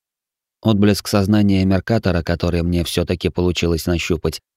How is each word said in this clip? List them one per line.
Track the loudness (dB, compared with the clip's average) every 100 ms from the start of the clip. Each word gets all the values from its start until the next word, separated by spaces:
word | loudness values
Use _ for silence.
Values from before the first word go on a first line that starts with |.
| _ _ _ _ _ _
Отблеск | 0 2 2 2 0
сознания | 0 2 2 4 2
Меркатора, | 2 0 0 -2 0 -2
который | -2 -2 0 0
мне | 0 -2
все-таки | -2 -2 -2 -2 -4
получилось | 0 -2 0 0 -2 -2
нащупать, | -4 -2 -2 -2 -6 -16